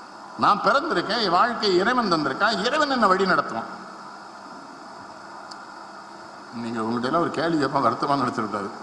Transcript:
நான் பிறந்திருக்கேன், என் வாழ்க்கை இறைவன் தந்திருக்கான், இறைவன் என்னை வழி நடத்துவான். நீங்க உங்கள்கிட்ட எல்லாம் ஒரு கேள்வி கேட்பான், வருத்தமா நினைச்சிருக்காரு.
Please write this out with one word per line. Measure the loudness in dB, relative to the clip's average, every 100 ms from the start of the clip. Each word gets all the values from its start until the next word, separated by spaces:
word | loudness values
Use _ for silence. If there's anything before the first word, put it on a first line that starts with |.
| -16 -16 -14 0
நான் | 4 4
பிறந்திருக்கேன், | 4 4 2 -2 0 0
என் | 2
வாழ்க்கை | 4 4 2 2 4
இறைவன் | 4 2 4
தந்திருக்கான், | 2 2 2 2 2
இறைவன் | 0 2 2
என்னை | 4 4
வழி | 6
நடத்துவான். | 4 4 2 -4 -6 -10 -14 -14 -16 -16 -16 -18 -16 -16 -16 -16 -16 -16 -16 -16 -16 -16 -14 -16 -16 -16 -16 -16 -16 -18 -16 -16 -14
நீங்க | -8 -6 -2
உங்கள்கிட்ட | -2 0
எல்லாம் | 0 2
ஒரு | 0
கேள்வி | 0 0 2
கேட்பான், | 2 2
வருத்தமா | 2 2 0 2
நினைச்சிருக்காரு. | 0 -2 -4 -4 -6 -8